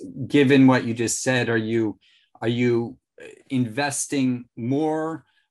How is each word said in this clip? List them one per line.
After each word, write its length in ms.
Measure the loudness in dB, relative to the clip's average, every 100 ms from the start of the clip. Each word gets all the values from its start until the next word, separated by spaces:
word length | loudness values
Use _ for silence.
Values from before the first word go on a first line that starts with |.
| -14 -12 0
given 400 | 2 6 6 6
what 180 | 6
you 120 | 0 -4
just 260 | -4 -2
said? 260 | -2 0 0
Are 100 | -2
you, 420 | 0 -2 -2 -6 _ _ _ _
are 60 | -4
you 500 | 0 0 0 -4 -12 _ -20 -20 -20 -6
investing 960 | -4 -4 -4 -6 -6 -6 -2 -2 -4 -10 -10
more 680 | -4 -2 -2 -4 -6 -10 _ _ _